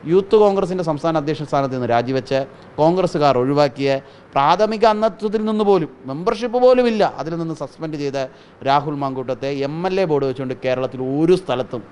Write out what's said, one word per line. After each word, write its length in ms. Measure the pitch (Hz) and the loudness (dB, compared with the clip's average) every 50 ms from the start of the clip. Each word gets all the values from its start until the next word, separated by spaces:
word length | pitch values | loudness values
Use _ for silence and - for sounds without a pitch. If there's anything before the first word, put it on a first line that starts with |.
| - 147 | -2 2
യൂത്ത് 260 | 165 190 196 196 - 214 | 2 2 2 4 4 6
കോൺഗ്രസിൻ്റെ 420 | 214 202 196 196 190 175 190 180 175 160 | 6 6 4 2 -2 -2 -4 -4 -2 -4
സംസ്ഥാന 260 | 156 143 - 165 160 160 | -4 -2 -2 -2 -2 0
അധ്യക്ഷ 220 | 147 151 151 143 151 143 | -2 -2 -6 -6 -6 -2
സ്ഥാനത്ത് 260 | - 143 139 135 127 | -2 0 0 0 -2
നിന്ന് 120 | 127 127 113 | -4 -2 0
രാജിവെച്ച് 460 | 117 117 120 123 131 131 123 - 135 131 135 - - - - - - - | 0 0 2 0 -2 -4 -2 0 -2 -2 -2 -4 -10 -20 -20 -14 -2 2
കോൺഗ്രസ്സുകാർ 540 | 151 - 175 185 185 165 - 165 151 143 131 123 | 2 2 4 2 0 0 0 2 4 4 4 4
ഒഴിവാക്കിയ 480 | 127 135 143 147 147 143 120 135 139 139 135 135 - - - - - - - | 2 2 2 2 2 2 0 -2 0 0 0 -2 -4 -10 -20 -20 -20 -6 -2
പ്രാഥമിക 500 | 135 139 151 170 185 214 214 220 214 196 220 214 | 0 4 4 4 2 2 0 0 2 2 2 4
അംഗത്വത്തിൽ 480 | 214 214 220 - - 202 214 196 226 214 220 | 4 0 -2 -2 -2 -6 -4 -4 -2 -2 -2
നിന്ന് 160 | 214 214 214 202 | -2 0 2 2
പോലും, 220 | 202 180 156 135 - - - 127 | 2 2 2 -4 -10 -16 -12 -10
മെമ്പർഷിപ്പ് 480 | 135 151 180 214 240 208 233 247 220 247 247 | -10 -4 -2 -2 -2 -2 -6 -4 0 4 6
പോലും 220 | 254 254 254 247 240 | 6 6 6 4 2
ഇല്ല, 120 | 220 214 190 143 120 - | 2 2 0 0 0 -6
അതിൽ 120 | 139 156 170 170 | -8 -6 -6 -6
നിന്ന് 160 | 170 165 156 - | -6 -6 -6 -8
സസ്പെൻഡ് 360 | 147 135 - - 160 160 156 147 | -10 -12 -12 -12 -10 -10 -8 -6
ചെയ്ത 160 | 143 139 131 139 135 131 - - - - - - 113 131 | -6 -4 -4 -4 -6 -6 -10 -20 -20 -20 -20 -8 0 2
രാഹുൽ 280 | 135 147 139 156 147 143 | 2 2 2 -2 -6 -4
മാങ്കൂട്ടത്തെ 480 | 139 135 131 131 131 120 131 117 139 135 143 139 135 139 | -6 -6 -6 -6 -6 -6 -6 -6 -4 -6 -4 -4 -4 -4
എം 80 | 151 165 175 190 | -4 -4 -4 -2
എൽ 80 | 185 190 | 0 0
എ 20 | 190 170 | 0 0
ബോർഡ് 180 | 151 139 135 135 | 0 0 0 -2
വെച്ചുകൊണ്ട് 240 | 127 127 135 127 127 - - | -4 -4 -6 -8 -8 -4 -2
കേരളത്തിൽ 380 | 131 127 123 131 127 - 123 131 131 135 147 | -2 -2 0 -2 -6 -6 -6 -6 -4 -2 0
ഒരു 160 | 160 165 185 180 | 2 2 2 2
സ്ഥലത്തും 400 | 180 - 131 123 127 - - 120 98 - | 2 -4 -4 -4 -4 -6 -6 -12 -12 -12